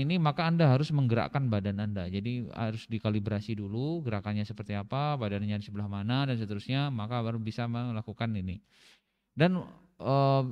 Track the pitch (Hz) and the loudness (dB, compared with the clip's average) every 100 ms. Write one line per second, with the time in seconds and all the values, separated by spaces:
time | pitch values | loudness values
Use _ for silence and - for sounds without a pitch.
0 | 139 180 151 139 165 170 151 131 156 147 | 2 2 2 2 2 6 6 6 4 2
1 | 123 113 73 143 131 104 101 101 107 101 | 4 2 2 0 2 2 0 -2 -2 -2
2 | 90 98 113 123 110 - 110 110 - 113 | -2 -2 -2 -4 -6 -4 -4 -4 -6 -2
3 | 107 104 104 101 104 104 101 113 147 170 | 0 0 0 -2 -2 -4 -4 -4 -2 -4
4 | 131 104 104 104 104 110 104 101 101 131 | -4 -4 -2 -2 -4 -6 -6 -6 -4 -2
5 | 147 143 107 101 104 104 104 104 104 101 | 0 0 0 -2 0 -2 -4 -6 -4 -2
6 | 104 131 135 117 104 101 - 135 143 117 | 0 0 0 0 -2 -4 -2 -2 -2 -2
7 | 107 123 113 113 110 117 120 117 123 113 | -4 -2 -2 -2 -4 -4 -4 -2 -4 -4
8 | 113 101 113 107 92 92 _ _ - _ | -6 -4 -2 -2 -4 -6 _ _ -20 _
9 | _ _ _ 127 170 180 - - _ - | _ _ _ 2 2 2 -4 -14 _ -6
10 | 107 139 135 135 131 | 2 4 6 4 2